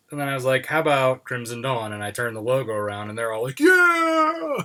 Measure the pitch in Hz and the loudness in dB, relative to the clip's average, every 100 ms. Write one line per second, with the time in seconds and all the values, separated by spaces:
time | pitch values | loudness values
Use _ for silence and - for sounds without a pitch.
0 | - 147 139 135 127 131 131 156 156 139 | -12 -6 -4 -2 2 0 2 0 4 4
1 | 131 127 - 123 117 120 127 123 107 104 | 4 0 -4 -8 -6 -6 -4 -4 -4 -6
2 | 104 104 120 113 110 135 113 107 104 104 | -8 -4 -6 -4 -2 0 0 -4 -4 -6
3 | 104 107 113 110 127 131 320 370 349 330 | -8 -6 -4 -4 -6 2 4 6 6 4
4 | 330 320 311 330 320 254 | 2 2 2 0 -4 -4